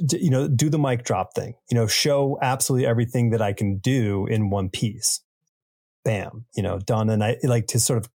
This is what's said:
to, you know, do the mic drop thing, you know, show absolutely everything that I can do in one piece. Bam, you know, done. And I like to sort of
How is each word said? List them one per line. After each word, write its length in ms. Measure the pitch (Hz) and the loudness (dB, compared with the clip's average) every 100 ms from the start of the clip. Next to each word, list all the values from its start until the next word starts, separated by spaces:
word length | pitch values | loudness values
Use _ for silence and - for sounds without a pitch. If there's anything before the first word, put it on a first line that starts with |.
| 147 | -2
to, 120 | - | 0
you 80 | 175 | 2
know, 160 | 131 151 | 2 2
do 220 | 123 151 | 2 2
the 100 | 156 | 2
mic 260 | 135 120 - | 0 0 -2
drop 280 | 92 92 - | -2 -2 -6
thing, 180 | 120 - - | -8 -12 -2
you 60 | 117 | 0
know, 120 | 110 | 2
show 520 | - 151 143 139 143 | 2 2 2 2 0
absolutely 460 | 131 131 - 127 131 | -2 0 0 2 2
everything 420 | 117 117 123 117 | 2 0 2 2
that 120 | 110 | 2
I 120 | 104 | 0
can 240 | 101 101 98 | 0 -2 0
do 480 | 123 135 107 98 113 | 0 2 2 0 0
in 240 | 110 104 | 0 0
one 200 | 101 92 | 0 -2
piece. 520 | - 107 120 - - - _ _ _ _ _ _ _ | -2 -4 -2 -4 -4 -10 _ _ _ _ _ _ _
Bam, 420 | 113 104 90 110 - - | -4 -4 -6 -14 -10 -4
you 60 | |
know, 160 | 95 92 | -4 -4
done. 300 | 95 110 110 | -2 0 2
And 140 | 107 | 2
I 140 | 107 - | 0 0
like 240 | 131 120 - | 0 0 0
to 120 | 117 | 0
sort 180 | - 117 | 0 0
of 120 | - | -4